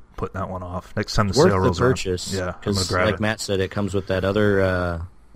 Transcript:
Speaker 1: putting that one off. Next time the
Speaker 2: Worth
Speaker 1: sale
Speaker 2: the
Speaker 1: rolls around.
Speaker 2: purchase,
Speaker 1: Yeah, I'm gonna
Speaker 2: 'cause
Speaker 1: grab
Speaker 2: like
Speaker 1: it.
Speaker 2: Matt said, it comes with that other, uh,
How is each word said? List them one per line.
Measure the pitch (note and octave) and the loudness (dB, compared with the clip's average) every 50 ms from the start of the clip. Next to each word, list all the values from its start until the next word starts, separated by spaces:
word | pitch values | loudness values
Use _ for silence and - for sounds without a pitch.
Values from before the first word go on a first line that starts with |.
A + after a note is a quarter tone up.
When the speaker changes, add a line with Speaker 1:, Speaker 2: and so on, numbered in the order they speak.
| - - - | -14 -16 -12
Speaker 1:
putting | - - F#2+ - G2 | -10 -10 -8 -6 -6
that | G2 F2+ | -8 -8
one | F#2 F2+ F#2 | -8 -8 -10
off. | F2+ F2+ F#2 - - - | -8 -10 -10 -10 -8 -6
Next | G#2+ G#2+ - - | -6 -6 -2 0
time | - G#2+ G2 | 0 0 2
the | F#2 A#2+ | 4 6
Speaker 2:
Worth | D#3 F#3 | 6 6
Speaker 1:
sale | G2+ F#2 | 6 4
Speaker 2:
the | |
Speaker 1:
rolls | F#2 B2+ F2 E2+ | 2 2 2 2
around. | B2 B2+ | 2 2
Speaker 2:
purchase, | C3 - - F#2+ F2+ F2 - - F#2+ | 2 0 -2 -4 -4 -4 -4 -6 -6
Speaker 1:
Yeah, | F#2+ | -4
I'm | F2+ | -4
gonna | F2+ F2 - - G#2+ G#2 G2 | -6 -6 -6 -4 -2 -2 -2
Speaker 2:
'cause | F#2 F2+ | -2 0
Speaker 1:
grab | F#2+ F2+ F2+ G#2+ | 0 0 2 0
Speaker 2:
like | G2+ | 0
Speaker 1:
it. | - | 0
Speaker 2:
Matt | G#2+ G#2+ A2 G#2+ | 0 -2 -2 -2
said, | - - G2+ F#2+ | -4 -2 0 0
it | F#2+ F#2 | 0 -2
comes | - G#2 G#2 G2 F#2+ | -2 -2 -4 -2 -2
with | G2+ F#2 - | -4 -2 -2
that | F#2+ F#2+ F#2+ | -2 0 0
other, | F#2+ G2 G#2 G#2+ G#2 G2+ G2 | 2 2 4 4 4 4 4
uh, | F#2+ F#2+ F#2 F2+ F2+ F2 E2+ E2 F2 - - - - - - | 4 2 2 0 0 -2 -4 -4 -8 -10 -14 -18 -20 -20 -20